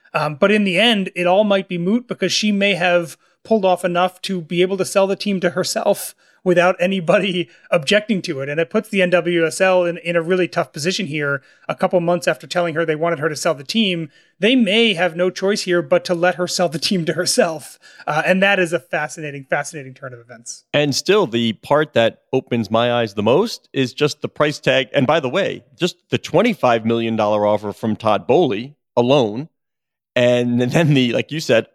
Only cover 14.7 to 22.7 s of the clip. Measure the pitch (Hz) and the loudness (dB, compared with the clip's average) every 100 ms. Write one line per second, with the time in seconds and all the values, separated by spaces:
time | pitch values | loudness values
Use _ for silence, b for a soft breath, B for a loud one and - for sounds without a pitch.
14.7 | 214 233 170 180 165 180 180 190 208 185 | 2 2 2 -2 0 -2 0 -2 -2 0
15.7 | 175 147 180 180 175 180 160 175 - 175 | -2 2 0 0 0 0 0 -4 -2 -2
16.7 | 156 - 190 160 156 180 - 185 156 - | -2 -2 -2 -2 -4 -2 -2 -2 -4 -14
17.7 | - B B B 151 160 190 196 196 175 | -20 B B B -2 0 2 2 2 0
18.7 | 165 - 165 151 - 151 139 131 156 143 | -4 -4 -6 -6 -10 -12 -12 -6 -4 -6
19.7 | 156 131 127 135 123 117 117 117 - _ | -10 -16 -16 -18 -18 -20 -20 -18 -20 _
20.7 | 143 147 127 - 208 160 117 117 107 - | -2 0 -2 0 2 2 0 -2 -2 0
21.7 | 143 156 120 113 - _ 131 - 120 101 | 0 2 2 0 0 _ -4 -2 -4 0